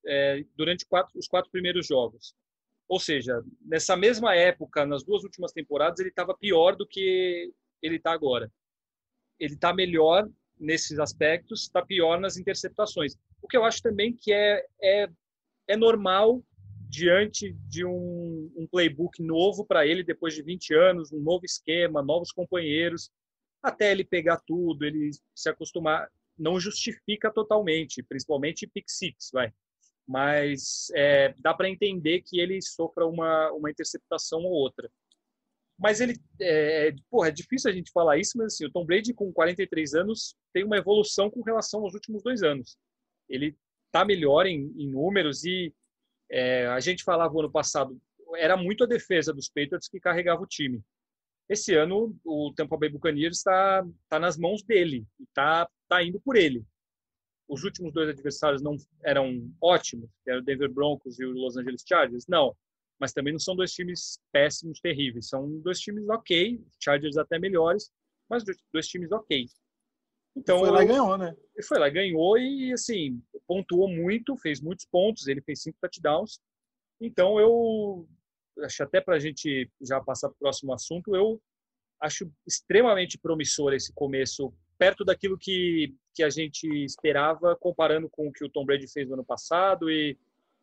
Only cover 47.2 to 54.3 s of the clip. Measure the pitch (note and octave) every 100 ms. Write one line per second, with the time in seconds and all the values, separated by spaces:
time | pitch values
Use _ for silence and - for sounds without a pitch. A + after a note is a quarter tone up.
47.2 | E3 D#3 D3+ D#3 D3 D3 C3 C3 _ _
48.2 | - E3 D#3+ F#3 F3 A3 A#3+ A#3 - F3+
49.2 | D3+ C#3+ - - D3 E3+ - F#3 F3+ E3+
50.2 | F3 E3 G3 - C#3 A#2+ - _ _ _
51.2 | _ _ _ G#3+ - D#3 D#3+ G3 A3+ F3+
52.2 | E3 D3+ D3 C#3+ D3+ D#3 D3+ D3 E3 D3
53.2 | E3 F3 G3 F#3 G3 F#3+ F3+ - _ D#3
54.2 | F3